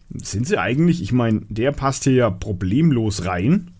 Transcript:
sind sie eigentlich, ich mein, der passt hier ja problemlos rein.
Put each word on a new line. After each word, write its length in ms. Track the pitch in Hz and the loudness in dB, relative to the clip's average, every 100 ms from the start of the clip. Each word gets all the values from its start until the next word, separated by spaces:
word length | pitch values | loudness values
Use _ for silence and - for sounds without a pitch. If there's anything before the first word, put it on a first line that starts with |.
| - | -14
sind 360 | - - 95 135 | -12 -6 -4 -2
sie 100 | 190 | 0
eigentlich, 420 | 90 131 175 175 | 0 2 2 2
ich 120 | 104 | 0
mein, 340 | 123 113 107 - | 0 2 0 -2
der 220 | 107 131 | -4 -2
passt 320 | 135 135 135 | -2 -2 0
hier 120 | 139 | 2
ja 160 | 127 117 | 4 2
problemlos 960 | 92 - 95 92 117 165 120 110 - 90 | 0 -6 -4 -2 2 4 2 0 -2 -4
rein. 440 | 90 107 202 - | -2 2 0 -2